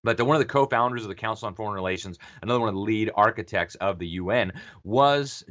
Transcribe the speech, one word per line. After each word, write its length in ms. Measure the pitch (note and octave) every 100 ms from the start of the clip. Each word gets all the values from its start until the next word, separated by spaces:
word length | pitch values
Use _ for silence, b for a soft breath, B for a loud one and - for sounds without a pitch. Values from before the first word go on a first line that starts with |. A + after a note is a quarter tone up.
But 140 | A#2 A2+
the, 80 |
one 100 | A#2+ D3+
of 40 |
the 60 | A#2+
co-founders 560 | C#3 C3+ A#2 B2 A#2+
of 60 | G#2+
the 60 |
Council 320 | G2 A2 A2 A2+
on 80 |
Foreign 200 | - G#2+
Relations, 440 | G2 F#2 F#2 F#2+ E2+ B B
another 200 | G#2+ B2
one 100 | A2+
of 40 |
the 60 | F#2+
lead 300 | G#2 A2 G#2+
architects 600 | - G#2+ A2+ F#2 G2 E2+
of 240 | - F#2+ F2+
the 80 | E2+
U 240 | F2 F2+
N, 220 | A#2+ G2 B B B
was 640 | F#2 A#2 C#3+ C#3+ C#3 - -